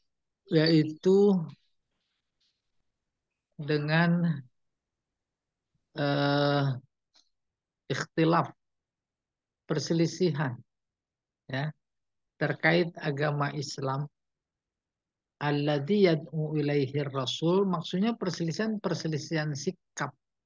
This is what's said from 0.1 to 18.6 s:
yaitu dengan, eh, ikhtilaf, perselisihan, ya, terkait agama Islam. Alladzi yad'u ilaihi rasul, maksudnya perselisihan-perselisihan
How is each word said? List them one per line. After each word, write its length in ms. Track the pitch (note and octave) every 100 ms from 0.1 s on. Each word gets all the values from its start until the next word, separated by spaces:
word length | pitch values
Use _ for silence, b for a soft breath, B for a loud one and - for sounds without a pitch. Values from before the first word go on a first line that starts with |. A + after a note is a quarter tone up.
| _ _ _ -
yaitu 800 | D#3+ D#3 D#3+ D#3 D#3 F#3 G3 G3+ F#3+ D3 C#3 _ _ _ _ _ _ _ _ _ _ _ _ _ _ _ _ _ _ _ -
dengan, 720 | D3 D3+ D3+ D#3 E3+ F3 E3+ C#3 - _ _ _ _ _ _ _ _ _ _ _ _ _ _ -
eh, 720 | C#3+ C#3+ C#3+ C#3+ C#3+ C#3+ C#3 B2+ - _ _ _ _ _ _ _ _ _ -
ikhtilaf, 640 | C3 - - D#3+ E3+ C#3 - _ _ _ _ _ _ _ _ _ _
perselisihan, 960 | - D#3 - E3+ E3 - F#3 C#3+ C#3+ A#2+ - _ _ _ _ _ _ _ -
ya, 240 | C3 D3+ - _ _ _ _ _ -
terkait 560 | D3 - D#3+ E3+ E3+ -
agama 520 | D#3 C#3 D3+ D3 C#3+ D3
Islam. 500 | C3+ - C3+ C3+ D3 _ _ _ _ _ _ _ _ _ _ _ _ -
Alladzi 680 | D3 D3 D3 D3 C#3 G#3 F#3+
yad'u 480 | D#3+ - D#3+ D3+ D#3
ilaihi 480 | D3 D3 C3+ C#3+ C#3
rasul, 560 | C3+ B2+ - D#3+ F#3 G3
maksudnya 480 | E3+ E3 F3+ A3 A#3
perselisihan-perselisihan 1400 | F3+ E3 E3+ D3+